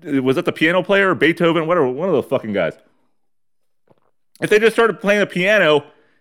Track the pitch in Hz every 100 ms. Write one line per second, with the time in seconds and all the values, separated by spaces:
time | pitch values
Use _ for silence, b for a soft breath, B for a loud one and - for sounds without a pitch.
0 | 151 139 131 139 170 - 160 180 165 196
1 | 190 131 151 170 170 165 156 180 131 127
2 | 185 139 - 131 113 98 80 - _ _
3 | _ _ _ _ _ _ _ _ _ _
4 | _ _ _ - 165 208 226 226 226 -
5 | 196 208 185 180 185 214 160 147 - b
6 | b b